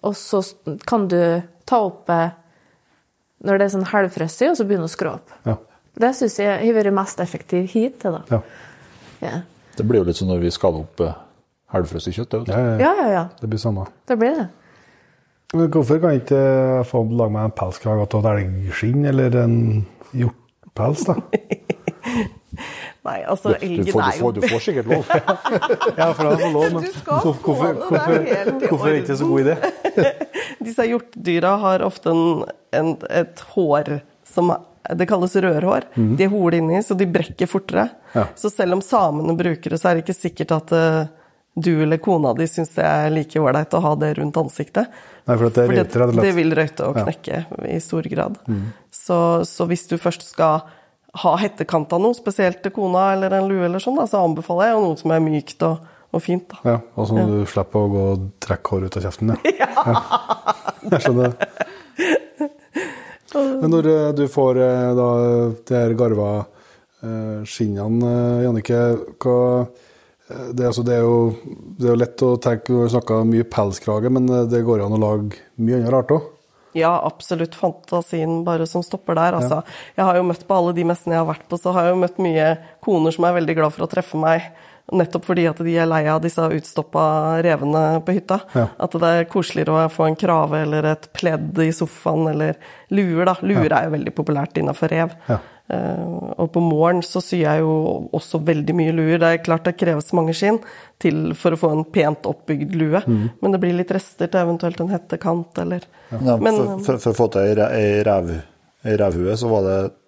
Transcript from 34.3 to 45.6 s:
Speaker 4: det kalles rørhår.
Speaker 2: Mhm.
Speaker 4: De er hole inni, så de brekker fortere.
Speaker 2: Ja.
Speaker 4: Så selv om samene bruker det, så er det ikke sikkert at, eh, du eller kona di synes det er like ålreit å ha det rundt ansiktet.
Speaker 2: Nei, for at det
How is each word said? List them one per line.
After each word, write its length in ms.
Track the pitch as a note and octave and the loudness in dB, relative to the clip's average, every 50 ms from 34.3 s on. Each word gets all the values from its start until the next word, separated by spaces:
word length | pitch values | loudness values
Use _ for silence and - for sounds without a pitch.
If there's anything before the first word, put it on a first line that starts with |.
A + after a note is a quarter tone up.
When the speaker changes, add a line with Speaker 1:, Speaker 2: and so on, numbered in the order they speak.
| - - F3 F3 E3 - - - _ _ _ - E3+ | -2 0 2 2 0 -2 -6 -14 _ _ _ -8 -2
Speaker 4:
det 140 | E3+ F3+ - | -2 0 0
kalles 260 | G#3+ F#3 F3 F#3 - | 0 0 0 0 0
rørhår. 480 | G3 F#3 F#3 E3 D3+ D3 F#3 G3+ - - - - | 0 2 2 0 2 2 2 0 0 -2 -4 -2
Speaker 2:
Mhm. 200 | B2 A2+ G#2+ A#2+ | 0 2 2 2
Speaker 4:
De 80 | C#3+ F#3+ | 2 2
er 40 | G3 | 2
hole 260 | G#3 G#3 F#3 E3+ E3 | 2 2 2 2 2
inni, 240 | E3+ D#3+ D#3+ E3+ F#3+ | 2 2 2 0 0
så 140 | A3 - G3+ | 0 0 0
de 100 | F#3 G3+ | 0 0
brekker 400 | F3+ E3+ F3 E3 - - - F3+ | 0 0 -2 -2 -2 -2 -4 -4
fortere. 440 | F3 - G3 F#3+ - - F#3 G#3+ A#3+ - - _ - - | -2 -2 -4 -4 -2 0 0 0 0 -4 -14 _ -4 -2
Speaker 2:
Ja. 120 | A#2+ G2+ E2+ - | -2 -2 -2 -4
Speaker 4:
Så 160 | - - G#3 | -4 -4 -4
selv 220 | G3+ - G3 F3 F3+ | 0 0 0 0 0
om 60 | F#3+ | 0
samene 560 | F#3+ - - A3+ F#3+ D#3+ D3 D3 D#3 D#3+ E3 | 0 0 2 2 2 2 0 0 0 -2 0
bruker 340 | E3 F3+ F3 D#3+ D#3+ - D#3 | 0 0 0 -2 -2 -4 -4
det, 100 | - E3 | -4 0
så 100 | - F3+ | 2 2
er 40 | E3+ | 2
det 80 | E3 D#3+ | 2 0
ikke 140 | - F3 - | -4 -6 -4
sikkert 320 | - F3 - - - - E3+ | -4 -6 -6 -6 -2 -2 -2
at, 160 | D#3 D#3 - | -2 0 0
eh, 340 | E3+ E3 D#3+ D#3+ D#3 D#3+ D#3 D#3 - - _ _ _ _ _ _ _ | 2 2 4 4 2 0 -2 -4 -8 -18 _ _ _ _ _ _ _
du 260 | E3 D#3+ F3 E3 D#3 | -2 0 2 2 2
eller 140 | D#3 D3+ D#3+ D#3+ | 2 2 2 0
kona 360 | - G#3+ F#3 E3 D3+ C3 A2+ | 2 0 2 2 2 0 0
di 80 | - E3 | 0 -2
synes 280 | D#3+ - - E3 - - | -2 -2 -4 -4 -4 -2
det 100 | - D#3+ | 0 2
er 260 | D#3 D3+ D3+ D3+ D3+ | 2 2 2 2 2
like 240 | D#3 D#3+ D3 D3+ - D#3 | 0 0 -2 -2 0 0
ålreit 300 | D#3 C#3 C3 D3 E3+ - | 2 2 2 0 0 0
å 80 | - E3 | 0 0
ha 140 | F3+ D#3 D3+ | 2 2 0
det 220 | D3 D3+ D3+ D3+ D3 | 0 0 -2 -2 -2
rundt 160 | D3 D3+ C#3+ | -4 -2 -2
ansiktet. 500 | E3 D#3+ - - - D#3 - _ - - - - - - - - - _ | -2 -2 -2 -4 -8 -8 -4 _ -2 -2 -2 -6 -20 -20 -20 -20 -12 _
Speaker 2:
Nei, 100 | - B2 | 0 2
for 100 | A2+ A#2 | 2 2
at 80 | A#2 A2+ | 2 4
det 120 | B2 | 4